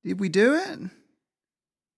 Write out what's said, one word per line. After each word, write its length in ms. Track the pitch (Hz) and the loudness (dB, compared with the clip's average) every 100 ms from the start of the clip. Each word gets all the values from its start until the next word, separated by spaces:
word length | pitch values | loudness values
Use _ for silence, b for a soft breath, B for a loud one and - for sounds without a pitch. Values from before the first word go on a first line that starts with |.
"Did 160 | 170 185 | -8 -4
we 80 | 190 | 0
do 260 | 180 233 | 4 4
it?" 360 | 311 381 - 185 _ _ _ _ _ _ _ _ _ _ | 2 -2 -10 -14 _ _ _ _ _ _ _ _ _ _